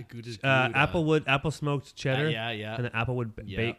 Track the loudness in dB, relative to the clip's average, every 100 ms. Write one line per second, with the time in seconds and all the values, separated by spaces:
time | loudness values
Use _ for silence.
0 | -14 -14 -12 -4 2 4 4 4 2 2
1 | 4 2 4 0 0 -2 -2 -2 -4 -4
2 | 0 0 0 -2 -4 -4 -6 -4 -2 -2
3 | -2 -2 -4 -6 -8 -2 -2